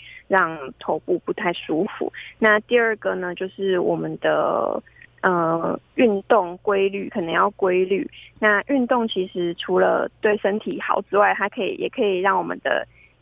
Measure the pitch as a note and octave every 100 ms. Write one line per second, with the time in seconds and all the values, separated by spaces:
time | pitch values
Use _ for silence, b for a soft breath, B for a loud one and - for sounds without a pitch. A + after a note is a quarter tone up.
0 | B B - G3 E3 D#3+ C3 - - D#3+
1 | - F3 - - F3 E3+ - D#3 G#3 -
2 | - B B - A3 G#3 - A#3+ A3+ G#3+
3 | F#3+ F#3 F3+ E3+ F#3+ - G3 F3+ E3+ E3
4 | D#3+ D#3+ D#3+ D3+ D#3 E3 - - B B
5 | B _ F#3+ F3 E3 E3 E3+ F3 - -
6 | A#3+ G3 - A3+ F3 F3+ G#3 G3 G3 G3
7 | F#3 G3+ E3 E3+ G3+ - F#3+ F#3 F#3 F#3+
8 | - B B - G#3+ G3+ - C#4 A#3+ B3+
9 | A3+ F#3+ F#3 F#3 F3 E3+ - F#3 F#3 -
10 | - - G#3+ G#3 G3 G#3+ G3 E3+ - -
11 | - G3 G3 F#3+ G3+ - F#3 - F3 -
12 | G#3 F3+ G3 F#3+ E3+ F3+ - - - b
13 | b _